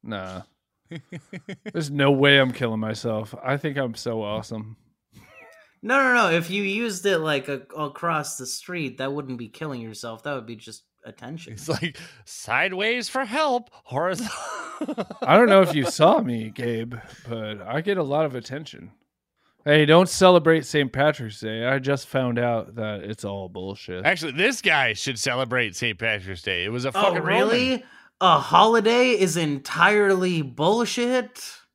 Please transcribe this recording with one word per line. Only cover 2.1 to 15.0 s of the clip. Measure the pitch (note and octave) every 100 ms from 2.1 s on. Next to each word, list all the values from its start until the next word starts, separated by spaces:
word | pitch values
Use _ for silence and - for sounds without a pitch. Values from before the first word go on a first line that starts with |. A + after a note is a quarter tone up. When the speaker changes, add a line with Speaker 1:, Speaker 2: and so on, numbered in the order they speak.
Speaker 1:
way | C#3 C#3+ C#3
I'm | C3
killing | B2 B2 A2
myself. | A2 A2 A#2+ A2 G#2+ -
I | B2+ C#3+
think | D#3 C#3+
I'm | C3 A2+
so | - A2+
awesome. | G#2 G#2+ A2 A2 G#2+ A2 _ _ _ - - - - - _ _
Speaker 3:
No, | G#3 C4
no, | C4+
no. | B3 G3+
If | E3 E3
you | G3
used | G3 G3+ A#3 F#3 G3
it, | F3+
like, | D#3 C#3+ C3
a-, | C#3 - D3+
across | D3 C3+ E3+ D#3+ D3 -
the | B2+
street, | - - F3+ C3+ A#2
that | C3
wouldn't | C#3+ C#3 B2
be | A2+
killing | - D#3 C3
yourself. | A2+ G#2+ A#2+ A2
That | D3 C#3
would | A2
be | A2+
just | - A2 _ _ -
attention. | - A#2+ D#3+ E3+
Speaker 2:
It's | A2 D3+
like, | C#3 E3+ - - - -
"Sideways | - - A#2+ F#3 F#3 G#3+ B3 A3+
for | C4 C4
help, | B3+ D#4 B3 A3+ -
horizontal." | _ B2+ E3+ F#3 A#3 - - - - - D4+ D4+